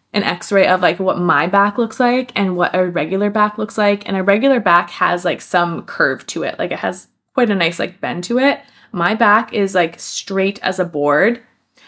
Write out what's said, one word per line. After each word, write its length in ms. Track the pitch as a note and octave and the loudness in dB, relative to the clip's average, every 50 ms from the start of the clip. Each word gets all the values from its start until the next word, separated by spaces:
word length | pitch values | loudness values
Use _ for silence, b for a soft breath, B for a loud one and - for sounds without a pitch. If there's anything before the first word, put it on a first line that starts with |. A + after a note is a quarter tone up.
| B _ | B _
an 120 | - G3+ - | -4 -2 -2
x-ray 440 | C3+ G#3+ - - - G3+ G3 F3+ - | -2 -2 -4 -4 0 2 4 4 4
of, 140 | F3+ F#3 | 4 4
like, 180 | F#3 D#3+ F3 F#3+ | 2 2 0 0
what 200 | F#3+ F#3 - F3 | 0 -2 0 0
my 260 | F3 F3 D3+ C#3+ D#3 | 2 2 2 2 2
back 320 | F#3 G3 G3+ G3+ G#3 G#3 B3 | 2 2 2 2 2 0 -2
looks 220 | A3+ A3 - - | -4 -2 -2 0
like 320 | B3 A#3+ B3 B3+ B3+ - - | 0 2 2 0 -2 -4 -4
and 220 | G3+ G3 F#3 F3+ F3 | -2 -2 0 0 0
what 180 | F3 - - | 0 0 0
a 140 | F#3 F#3 F3+ | 0 0 0
regular 400 | E3+ E3 D3+ D#3+ F#3 F#3+ G#3 G#3 | -2 -2 -2 -2 -2 -2 0 0
back 300 | G3+ G#3+ G#3+ G#3 G#3+ - | 0 2 0 0 0 -4
looks 180 | G#3+ G#3 - A3 | -8 -6 -2 0
like. 300 | G#3 G3+ G3+ G3+ - - | 0 0 0 0 -2 -4
And 100 | G3 F#3+ | -4 0
a 60 | F#3 | 2
regular 360 | G3+ G3+ A3 B3+ C#4 C4 A#3 | 2 2 4 4 2 2 2
back 300 | G3+ F#3 E3+ F3 F#3 - | 4 4 4 4 2 0
has, 340 | - - F#3 E3+ F3 F3+ F3 | -4 -2 -2 -2 0 0 -2
like, 160 | E3+ C3+ - | -2 -2 -4
some 440 | - - - F3+ F3 E3+ E3 B2+ - | -4 -2 0 0 0 0 -2 -6 -10
curve 420 | - - - D#3 C3+ C3+ - - - | -8 -4 -2 0 0 0 -4 -8 -10
to 160 | - E3 D3+ | -8 -6 -6
it. 140 | - - - | -6 -4 -4
Like, 140 | F3 F3 | -6 -6
it 80 | - - | -6 -4
has 280 | - F#3+ F#3 F#3+ - - _ _ _ _ _ | -6 -6 -6 -8 -10 -16 _ _ _ _ _
quite 160 | B3+ B3 G#3+ | 0 0 2
a 40 | G3+ | 2
nice, 220 | F#3+ E3+ D#3+ E3+ - | 2 0 0 0 -2
like, 240 | - - - _ | -6 -6 -6 _
bend 220 | - B2 C#3+ F3 F3+ | -8 -6 -6 -6 -4
to 160 | - A#3 B3+ | -2 0 2
it. 200 | C4 C#4+ C4+ - - b b b b b | 2 2 0 -2 -6 b b b b b
My 220 | b F3 E3+ F#3 A3 | b -2 0 0 2
back 400 | G#3+ A#3 G#3 G#3 A#3 A#3 - - | 2 4 4 4 4 2 0 -2
is, 220 | G3+ G3 F#3+ G3 | -2 0 0 2
like, 240 | F#3 E3+ E3 - - | 2 0 0 -2 -8
straight 600 | - - - - - - G3 F#3+ F#3+ G3 G3+ - - | -10 -10 -10 -10 -8 -4 -2 -2 0 -2 -2 -4 -4
as 160 | - F3+ - | -4 -2 -2
a 60 | F3 | -2
board. 580 | E3+ E3 D3 C#3+ D3 C#3+ D3+ F#3 A3+ A#3 - - _ _ _ _ _ _ b b | -2 -2 0 2 2 4 4 4 2 0 -2 -6 _ _ _ _ _ _ b b